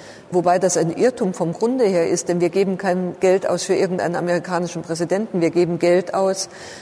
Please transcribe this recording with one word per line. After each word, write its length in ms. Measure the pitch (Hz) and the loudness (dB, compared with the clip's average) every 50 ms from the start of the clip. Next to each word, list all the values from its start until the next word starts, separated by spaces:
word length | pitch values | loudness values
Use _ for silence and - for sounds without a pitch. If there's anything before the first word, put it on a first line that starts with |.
| - - - - - - | -20 -20 -20 -20 -8 -2
Wobei 280 | 180 180 165 175 180 185 | 0 2 2 4 2 4
das 180 | 190 180 - | 2 2 2
ein 180 | 160 165 165 - | 2 0 0 0
Irrtum 380 | - 208 254 247 - 226 185 | 2 2 2 2 0 -2 -2
vom 220 | 180 - 170 165 165 | -2 -2 -4 -4 -2
Grunde 320 | - 220 240 262 262 233 | -2 -2 0 2 2 2
her 200 | 190 190 170 165 | 2 2 2 2
ist, 220 | - 175 170 - - | 2 0 -2 -2 -2
denn 140 | 175 175 | 0 0
wir 80 | 175 170 | 0 2
geben 260 | - 196 196 196 190 | 2 2 0 0 0
kein 400 | 175 202 185 180 185 185 175 - - | -2 -2 -2 0 0 -2 -4 -4 0
Geld 280 | 190 185 185 196 - - | 2 4 4 4 2 0
aus 140 | 180 175 | -2 -2
für 120 | - - 180 | 0 0 0
irgendeinen 400 | - 190 170 185 - - 160 165 | 0 0 0 0 -2 -2 -2 -2
amerikanischen 680 | 156 165 175 175 170 170 185 180 170 180 170 - 165 | -2 -2 0 -2 -2 -2 -2 -4 -4 -4 -4 -6 -8
Präsidenten. 580 | - - 165 165 175 156 180 202 220 - - 180 | -8 -6 -4 -4 -2 -2 -2 -2 -2 -2 -2 0
Wir 100 | 165 160 | 0 2
geben 280 | 165 175 175 165 175 156 | 2 2 2 2 2 2
Geld 340 | 175 175 175 185 180 - | 2 4 4 4 2 0
aus 380 | - 190 190 190 190 - - - - - - - - - | -2 0 0 0 0 -2 -6 -10 -12 -18 -18 -18 -18 -18